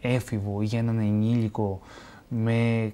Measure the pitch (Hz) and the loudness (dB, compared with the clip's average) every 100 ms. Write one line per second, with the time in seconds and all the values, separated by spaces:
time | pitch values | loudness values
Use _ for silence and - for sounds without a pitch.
0 | 123 123 - 110 101 101 107 117 117 113 | -2 0 0 -4 -2 -2 0 0 0 2
1 | 104 104 107 120 110 - 104 95 - - | 2 2 2 2 0 0 -2 -2 -10 -20
2 | - - - 120 113 113 117 113 110 | -20 -20 -6 -2 2 2 2 2 0